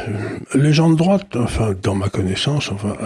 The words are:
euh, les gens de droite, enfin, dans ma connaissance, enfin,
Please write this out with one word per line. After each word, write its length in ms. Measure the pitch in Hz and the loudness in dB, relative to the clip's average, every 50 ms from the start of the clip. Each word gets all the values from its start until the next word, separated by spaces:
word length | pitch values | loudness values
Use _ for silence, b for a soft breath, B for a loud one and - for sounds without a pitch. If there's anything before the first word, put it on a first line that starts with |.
| B | B
euh, 520 | 107 104 101 104 B B B - - - 135 | -6 -6 -6 -6 B B B -10 -2 2 2
les 160 | 147 151 147 | 4 4 4
gens 160 | 160 160 165 | 4 6 4
de 60 | 160 | 4
droite, 380 | 156 165 190 202 190 - - - | 4 4 4 2 2 0 -4 -4
enfin, 400 | 123 117 - - - 113 107 95 92 | -4 -2 -2 0 0 0 0 -2 -2
dans 120 | - 101 101 | -2 -2 -2
ma 160 | 98 98 101 | 0 -2 -2
connaissance, 600 | - 110 95 92 98 - - 139 147 143 - - | -2 -2 -2 -2 -2 -2 -2 0 0 0 -2 -4
enfin, 240 | 104 101 107 104 - - 107 | -6 -4 -4 -4 -4 -4 -4